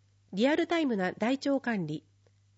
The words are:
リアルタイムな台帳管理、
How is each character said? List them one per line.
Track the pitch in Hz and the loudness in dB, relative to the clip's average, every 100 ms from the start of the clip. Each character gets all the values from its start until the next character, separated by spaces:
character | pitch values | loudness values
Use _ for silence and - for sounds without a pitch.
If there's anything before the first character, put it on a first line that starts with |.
| _ _ _ | _ _ _
リ | 190 262 | 0 2
ア | 330 | 2
ル | 330 | 2
タ | 339 | 0
イ | 294 | 0
ム | 208 | 0
な | 180 | -2
台 | - 220 269 | -2 -2 0
帳 | 277 277 | 0 0
管 | 247 214 156 | 0 -2 -4
理、 | 151 - _ _ _ _ | -8 -12 _ _ _ _